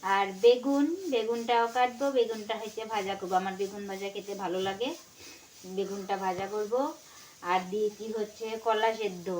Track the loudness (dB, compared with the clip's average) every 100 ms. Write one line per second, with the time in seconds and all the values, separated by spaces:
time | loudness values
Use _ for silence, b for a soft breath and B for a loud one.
0 | 2 2 2 8 8 8 4 4 4 0
1 | 0 0 0 -2 2 2 4 2 2 2
2 | 0 2 2 0 -6 -6 -6 -8 -4 -4
3 | -2 -6 0 0 0 -4 -6 -4 -8 -6
4 | -8 -8 -10 -6 -4 -2 -2 -2 -4 -6
5 | -14 B B B B -20 -10 -6 -4 -6
6 | -4 -2 -2 -2 -4 -4 -2 0 0 -4
7 | B B B B 0 0 0 0 -2 -2
8 | -6 -4 -4 -6 -8 -2 0 2 2 0
9 | -4 -4 -4